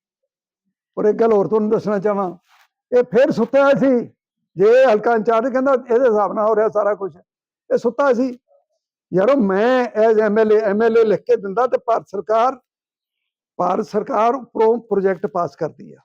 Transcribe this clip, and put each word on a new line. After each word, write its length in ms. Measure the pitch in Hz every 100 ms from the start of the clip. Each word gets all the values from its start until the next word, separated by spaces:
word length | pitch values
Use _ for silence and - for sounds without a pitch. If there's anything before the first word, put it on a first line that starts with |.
| _ _ _ _ _ _ _ _ _ 190
ਔਰ 60 |
ਇੱਕ 140 | 208 208
ਗੱਲ 140 | 226
ਹੋਰ 160 | 208 170
ਤੁਹਾਨੂੰ 220 | 220 214
ਦੱਸਣਾ 280 | 214 180 208
ਚਾਹਾਂ, 380 | 208 202 185 180 _ _ _ _ - 247
ਇਹ 60 |
ਫਿਰ 280 | 240 214 294
ਸੁੱਤਾ 340 | 196 233 277
ਹੋਇਆ 140 | 277 233
ਸੀ। 340 | 269 240 - _ _ _ _ 165
ਜੇ 80 |
ਇਹ 280 | 208 247 262
ਹਲਕਾ 220 | 214 226
ਇੰਚਾਰਜ 380 | 233 214 226 254
ਕਹਿੰਦਾ 200 | 254 269
ਇਹਦੇ 360 | 254 254 233 262
ਹਿਸਾਬ 240 | 208 190
ਨਾਲ 160 | 202 214
ਹੋ 80 | 214
ਰਿਹਾ 120 | 220
ਸਾਰਾ 260 | 202 202
ਕੁਛ, 220 | 190 190 147 _ _ _ _ -
ਇਹ 60 | 247
ਸੁੱਤਾ 340 | 233 233 285
ਸੀ। 260 | 233 262 247 _ _ _ _ _ _ -
ਯਾਰੋ, 260 | 175 220 277
ਮੈਂ 440 | 196 190 233 254
as 360 | 240 214 226 214
ਐਮ 180 | 220 214
ਐਲ 140 | 220
ਏ, 80 | 214
ਐਮ 220 | 220 208
ਐਲ 140 | 226 226
ਏ 80 |
ਲਿਖ 160 | 220 185
ਕੇ 160 | - 226
ਦਿੰਦਾ 300 | 196 190 254
ਤੇ 120 | 247
ਭਾਰਤ 300 | - 226 -
ਸਰਕਾਰ, 520 | 196 175 226 254 254 _ _ _ _ _ _ _ _ _ -
ਭਾਰਤ 300 | 180 190 208
ਸਰਕਾਰ 480 | 208 202 220 233
ਉੱਪਰੋਂ 440 | 269 233 220 220 233
ਪ੍ਰੋਜੈਕਟ 480 | - 196 190 185 202
ਪਾਸ 300 | 180 170 -
ਕਰਦੀ 360 | 151 - 156
ਆ। 60 | -